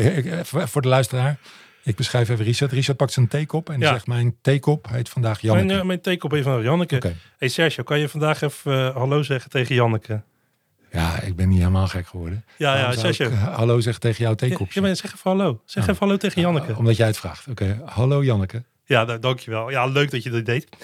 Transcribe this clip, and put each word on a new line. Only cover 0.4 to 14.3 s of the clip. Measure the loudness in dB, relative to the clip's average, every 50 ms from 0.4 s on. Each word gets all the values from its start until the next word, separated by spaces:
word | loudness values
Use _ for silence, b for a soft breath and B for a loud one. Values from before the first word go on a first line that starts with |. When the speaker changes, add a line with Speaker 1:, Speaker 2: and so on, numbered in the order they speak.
| -6
Speaker 1:
voor, | -4 -4 -4 -4 -2
voor | -2 0
de | 2 4
luisteraar, | 4 4 2 2 0 -2 -2 -2 -2 -4 B B B B B B B B B
ik | -4 -4
beschrijf | -2 -2 -2 0 0 0 0
even | 0 0 0
Richard. | 0 0 0 0 0
Richard | 0 0 0 0 0 0
pakt | -2 0
zijn | 2 2 0 2
theekop | 0 -2 -4 -4 -4 -6 -6 -4
en | -4
die | 0 2
Speaker 2:
Ja. | 2 2
Speaker 1:
zegt, | 0 0 -4
mijn | -2 0 0 0 -2 -2
theekop | 0 2 2 2 2 2 0 0 -2 -4
heet | -4 -4 -4 -4
vandaag | -4 -2 -2 0 -2 0
Janneke. | 2 4 4 4 4 4
Speaker 2:
Mijn, | 2 0
eh, | 0
mijn | -2 -4 -2
theekop | -2 -2 -2 -2 -2 -2
heet | -2 -2 0
vandaag | 0 0 0 0
Janneke. | 0 0 0 0 0 -2
Speaker 1:
Oké. | -2 -2 -2 -6 -8 B B B B
Speaker 2:
Hey | -4 -4
Sergio, | 0 2 0 0 0 -2 -4
kan | -2 -2 0
je | -2 -2
vandaag | -2 -2 0 0 0 0
even, | -2 -4 -4 -4 -4 -2 0 0 0 0
eh, | -2
hallo | -2 -2 0 0 0 0
zeggen | 0 -2 -4 -4 -4
tegen | -2 -2 0 2 2
Janneke? | 2 4 4 2 0 -2 -4 -6 -8 -8 _ _ _ _ _ _ _ _ _ _ _ _ _
Speaker 1:
Ja, | -4 -2 0 0 0 -2
ik | -4 -4 -2
ben | 0 2 4
niet | 4 4
helemaal | 4 4 4 2 2 0
gek | -2 -4 -8 -10
geworden. | -10 -10 -8 -8 -8 -8 -10 _ _ -2
Speaker 2:
Ja, | 0 0 2
Speaker 1:
Waarom | 2 2 0
Speaker 2:
ja, | 0 0
Speaker 1:
zou | 0 0 0
Speaker 2:
Sergio. | 0 0 0 2 0
Speaker 1:
ik, | 0 0
eh, | 0
hallo | 0 2 2 4 2
zeggen | 2 0 -2 -2
tegen | 0 -2 0 0 0
jouw | 0